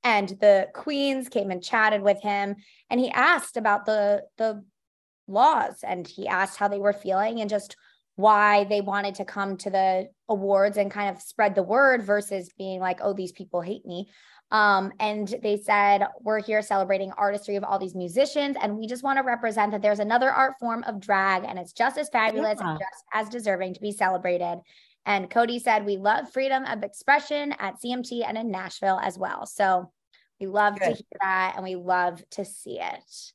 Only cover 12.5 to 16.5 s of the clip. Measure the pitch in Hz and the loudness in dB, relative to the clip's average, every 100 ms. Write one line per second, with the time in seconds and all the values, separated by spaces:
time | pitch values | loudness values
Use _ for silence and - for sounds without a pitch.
12.5 | _ 190 185 185 180 208 196 185 - 190 | _ -10 -4 -4 -2 -2 -4 -8 -10 -8
13.5 | 175 170 214 - 175 196 _ _ - _ | -6 -6 -10 -10 -12 -12 _ _ -20 _
14.5 | 214 208 196 190 - 214 214 202 233 214 | 2 4 4 0 -4 -4 -4 -6 -4 -2
15.5 | 208 208 208 202 202 196 - 220 214 208 | -2 2 4 6 4 2 -4 -4 -2 0